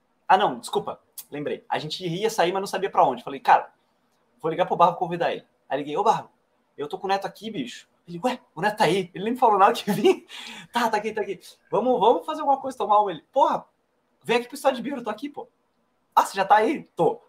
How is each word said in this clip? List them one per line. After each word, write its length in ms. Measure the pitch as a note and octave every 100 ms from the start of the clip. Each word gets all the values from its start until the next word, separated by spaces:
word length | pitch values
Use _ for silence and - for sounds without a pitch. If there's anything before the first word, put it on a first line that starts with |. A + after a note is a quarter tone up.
| _ _ -
Ah, 100 | F#3+
não, 200 | F#3+ A#2+
desculpa, 420 | - - - - _ - -
lembrei. 340 | C#3+ C#3 G#2 -
A 80 | B2
gente 260 | D3+ - F3+
ia 240 | E3+ A3
sair, 200 | G#3+ F3
mas 100 | F#3+
não 60 | G3
sabia 220 | - F3+
pra 140 | -
onde. 200 | D3+ A#2+
Falei, 160 | - C3+
"Cara, 320 | - D#3+ - _ _ _ _ _ _ _
vou 80 | E3
ligar 160 | D#3+ F3+
pro 120 | E3
Barba 180 | F3 F3
e 40 |
convidar 340 | F3 F3 D3
ele." 120 | F#2+ - _ -
Aí 100 | C3+
liguei, 180 | C#3+ D3
"Ô, 60 |
Barba, 280 | G#3+ F3 - _ _ _ _ -
eu 100 | D3
tô 100 | -
com 100 | F#3+
o 20 |
Neto 180 | G3 F#3
aqui, 240 | - A3
bicho." 380 | G3+ A#2+ - - _ -
Ele, 140 | E3+
"Ué, 160 | B3+ B3 _ -
o 60 |
Neto 160 | G#3 G#3
tá 80 | E3+
aí?" 260 | G3 F#3
Ele 120 | - G#3
nem 80 |
me 60 | B3
falou 200 | A#3+ G3+
nada 140 | -
que 180 | A#3 -
vinha. 320 | G3 F4+ - - - -
<laughs> 240 | - -
"Tá, 180 | A#3+ A#3
tá 80 | G#3+
aqui, 140 | G#3+
tá 100 | G#3+
aqui. 180 | G3 F3 - - _
Vamos, 300 | G3 B3 A#3
vamos 260 | G#3 C#4+ -
fazer 160 | D#4
alguma 160 | D4+ C4+
coisa, 200 | C4+ C4
tomar 240 | G3+ D#4
uma." 100 | -
Ele, 120 | - -
"Porra, 340 | C4+ D4+ A3 - _ _ _ _ _
vem 140 | - A#3+
aqui 100 | A#3+
pro 80 | -
Estádio 260 | C#4 B3
Bia, 140 | A3 C#4
eu 80 |
tô 60 | A3+
aqui, 200 | G#3 C#4+
pô." 180 | - - _ _ _ _ _ _ -
"Ah, 100 | -
você 100 | G3
já 100 | F#3+
tá 100 | G#3+
aí?" 340 | A3+ A#3+ - -
"Tô." 260 | D3+ -